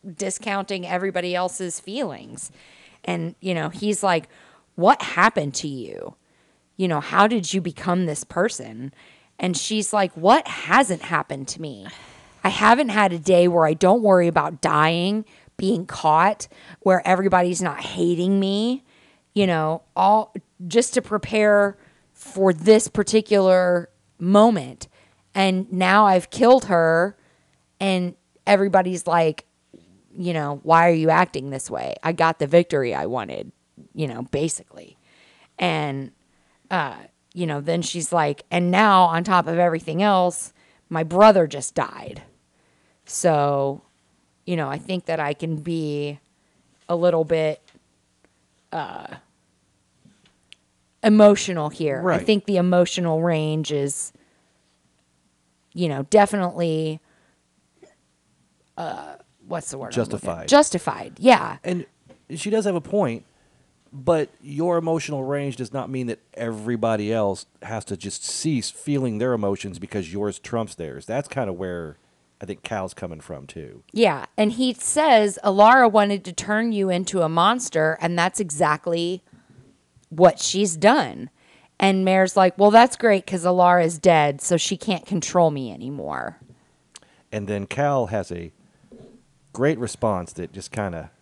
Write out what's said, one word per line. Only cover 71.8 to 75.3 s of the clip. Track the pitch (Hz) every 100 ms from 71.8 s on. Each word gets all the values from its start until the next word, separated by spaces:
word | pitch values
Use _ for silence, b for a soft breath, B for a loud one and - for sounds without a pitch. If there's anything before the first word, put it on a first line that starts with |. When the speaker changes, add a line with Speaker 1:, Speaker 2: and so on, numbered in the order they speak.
| 80 73 _ _ _ _
Speaker 2:
I | 92
think | 98
Cal's | - 107 92
coming | - 90 82
from, | - 76 69
too. | - 73 - _
Speaker 1:
Yeah, | - 220 139 - -
and | 214
he | 233 254
says, | 240 - 294 311 233 208